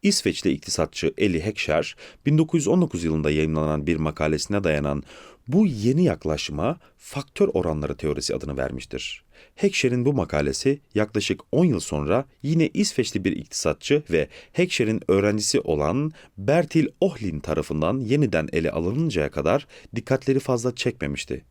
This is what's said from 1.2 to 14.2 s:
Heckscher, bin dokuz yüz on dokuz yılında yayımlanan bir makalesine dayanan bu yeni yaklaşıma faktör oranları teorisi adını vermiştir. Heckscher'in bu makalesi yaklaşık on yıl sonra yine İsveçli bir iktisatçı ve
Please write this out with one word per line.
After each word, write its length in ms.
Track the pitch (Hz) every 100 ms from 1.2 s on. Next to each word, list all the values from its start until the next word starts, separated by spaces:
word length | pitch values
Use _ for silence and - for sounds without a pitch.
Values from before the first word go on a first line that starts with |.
| 104 82
Heckscher, 520 | 90 101 - 78 76 - - - -
bin 120 | 151
dokuz 220 | 160 165
yüz 80 | 135
on 140 | 175
dokuz 220 | 175 87
yılında 260 | 82 78 73
yayımlanan 560 | 76 78 78 78 76 73
bir 100 | 80
makalesine 680 | 76 76 78 78 - 101
dayanan 380 | 90 73 73 71 - - - - -
bu 180 | 170 214
yeni 380 | 120 107 139
yaklaşıma 760 | 175 87 78 76 - 73 98 165 _ _
faktör 520 | - 135 - - 202
oranları 420 | - - 78 71 71
teorisi 380 | 78 73 -
adını 220 | - 71 67
vermiştir. 680 | 65 64 - - - - _ - -
Heckscher'in 500 | - 202 196 131 123
bu 80 | 123
makalesi 680 | 139 82 76 71 67 135 143 _
yaklaşık 460 | 104 104 107 - 95 -
on 120 | 139
yıl 160 | 175 104
sonra 440 | - 76 73 104 143 _
yine 280 | 139 165 156
İsveçli 500 | - 202 - 117 -
bir 80 | 95
iktisatçı 720 | - - - - 73 - 147 151
ve 180 | 82